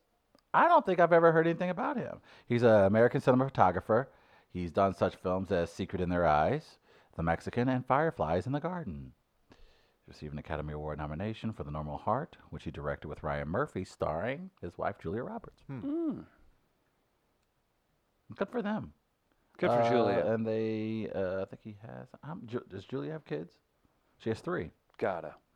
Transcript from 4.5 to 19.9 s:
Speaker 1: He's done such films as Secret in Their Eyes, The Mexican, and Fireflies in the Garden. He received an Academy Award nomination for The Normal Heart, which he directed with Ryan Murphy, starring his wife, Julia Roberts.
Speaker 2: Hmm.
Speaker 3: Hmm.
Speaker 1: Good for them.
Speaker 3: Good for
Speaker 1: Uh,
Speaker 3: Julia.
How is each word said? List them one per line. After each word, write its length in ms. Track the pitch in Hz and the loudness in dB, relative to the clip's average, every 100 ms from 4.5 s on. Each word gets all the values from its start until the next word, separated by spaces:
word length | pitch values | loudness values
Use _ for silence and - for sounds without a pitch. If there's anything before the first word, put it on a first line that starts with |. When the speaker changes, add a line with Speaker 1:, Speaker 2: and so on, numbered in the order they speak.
Speaker 1:
He's 200 | 90 87 | -8 -2
done 220 | 90 98 | 2 2
such 220 | 90 95 - | 2 -2 -2
films 340 | 92 92 98 | -2 -2 0
as 200 | 92 85 | 0 -2
Secret 300 | - 95 90 | -4 -6 -4
in 80 | 87 | -2
Their 160 | 87 82 | 2 4
Eyes, 540 | 73 80 143 - - _ _ _ - | 4 2 0 -6 -20 _ _ _ -4
The 60 | |
Mexican, 440 | 82 82 - 120 127 | -2 -2 -2 -2 0
and 160 | 127 - | -2 0
Fireflies 600 | 135 160 - - 90 120 | 0 0 -2 -2 -2 -2
in 60 | |
the 60 | 147 | -6
Garden. 540 | 165 180 131 71 65 - _ _ _ | -6 -8 -10 -12 -14 -20 _ _ _
He 60 | - - _ _ _ - | -20 -20 _ _ _ -20
received 260 | - 76 | -16 -12
an 60 | 71 | -10
Academy 340 | - 76 76 | -6 -6 -6
Award 240 | 76 76 73 | -8 -8 -6
nomination 560 | 76 76 104 110 113 | -6 -6 -6 -6 -8
for 100 | 107 | -8
The 80 | 71 | -8
Normal 260 | 76 76 73 | -6 -6 -6
Heart, 380 | - 117 156 - - | -2 -2 -4 -14 -16
which 140 | - 82 | -12 -10
he 60 | |
directed 360 | 69 71 71 76 | -8 -6 -6 -8
with 160 | 73 | -8
Ryan 240 | 76 73 71 | -6 -4 -4
Murphy, 380 | 98 151 - 90 | -4 -4 -6 -10
starring 640 | - 80 80 110 143 185 - | -6 -4 -2 -4 -6 -12 -14
his 160 | - - | -14 -6
wife, 180 | - - | -6 -6
Julia 220 | - 107 | -8 -8
Roberts. 380 | 151 226 - - - | -8 -12 -16 -20 -14
Speaker 2:
Hmm. 120 | 135 | -10
Speaker 3:
Hmm. 400 | 277 320 320 156 80 _ - _ _ _ _ _ _ _ _ _ _ _ _ _ _ _ _ _ - 110 | -6 -4 -4 -6 -12 _ -20 _ _ _ _ _ _ _ _ _ _ _ _ _ _ _ _ _ -20 -8
Speaker 1:
Good 140 | 196 | -6
for 120 | 247 | -4
them. 320 | 202 214 73 - _ _ _ _ _ - | -4 -6 -8 -16 _ _ _ _ _ -2
Speaker 3:
Good 120 | 180 | 2
for 120 | 120 | 4
Speaker 1:
Uh, 80 | |
Speaker 3:
Julia. 360 | 117 | 4